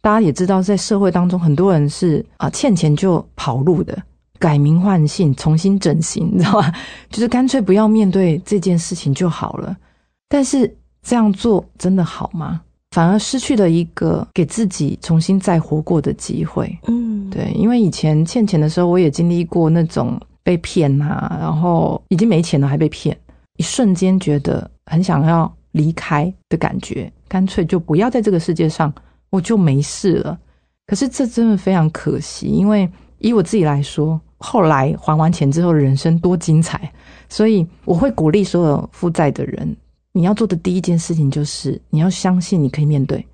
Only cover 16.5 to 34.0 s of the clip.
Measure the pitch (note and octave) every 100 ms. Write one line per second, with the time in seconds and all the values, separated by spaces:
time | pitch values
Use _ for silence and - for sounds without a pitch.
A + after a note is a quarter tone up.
16.5 | - - E3+ - A#3 A#3 G#3 G3 F#3+ -
17.5 | - G#3+ A#3+ F#3+ - D#3 D3+ E3 B3 G#3
18.5 | D#3+ D3+ E3+ F3 F3+ E3 C#3 E3+ F3 E3
19.5 | F3 D#3+ E3 E3 - A#2+ - - _ -
20.5 | F3 - F#3+ D3 C#3 D3 C#3+ - E3 D#3+
21.5 | D#3 F3 E3+ D#3+ D#3 _ E3+ A3+ E3+ E3+
22.5 | C#3+ C#3 D3 D#3 - D3+ - - - _
23.5 | - D#3+ - A3 F3+ F#3 F#3 D#3 D3 C#3
24.5 | C3 - _ - D#3+ F#3 D#3 E3 E3 D#3+
25.5 | - _ D#3+ D3+ E3 - D3 E3 F#3 _
26.5 | D#3+ - - - - G#2 _ _ F#3 F#3+
27.5 | - E3 F#3 E3 D#3+ A#3 B3+ G#3+ F3 E3
28.5 | E3 D#3+ - D3+ - - _ _ F#3+ F3
29.5 | A3+ E3 C3+ C#3+ - G3 E3+ - E3 _
30.5 | _ _ _ - G3 C#4 - B3 A#3 A3+
31.5 | G3 F#3+ F#3+ D#3 - - - D3+ - C#3
32.5 | D3 G3 G#3+ F3+ - - _ A3 A3+ E3+
33.5 | A3 D#3 C#3+ C#3+ -